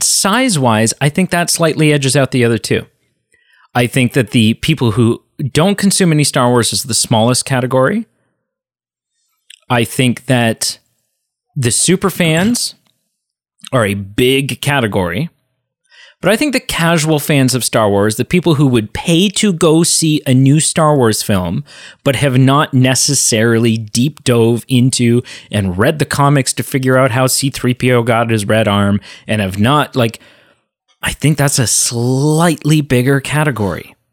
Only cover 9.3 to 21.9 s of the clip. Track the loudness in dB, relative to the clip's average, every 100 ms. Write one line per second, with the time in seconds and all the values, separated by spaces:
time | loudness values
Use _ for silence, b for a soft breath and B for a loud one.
9.3 | _ _ -20 -4 -2 -2 0 0 -2 -2
10.3 | 0 0 -2 -6 -8 _ _ _ _ _
11.3 | _ _ -4 -2 0 0 0 -2 -2 0
12.3 | 0 0 -2 -6 -10 _ _ _ _ _
13.3 | _ _ _ -4 -2 0 -4 -6 0 2
14.3 | 2 -2 -6 -2 -2 0 -2 -4 -4 -8
15.3 | -10 _ _ _ _ b b b b -2
16.3 | 0 0 -4 -6 -4 0 0 0 -2 0
17.3 | 2 2 0 -2 0 2 2 0 -2 -2
18.3 | -2 0 2 2 2 -2 -6 -2 0 0
19.3 | 0 -2 2 2 2 2 0 0 -2 0
20.3 | 2 4 2 0 0 0 2 2 0 -2
21.3 | -2 -2 -6 -8 B B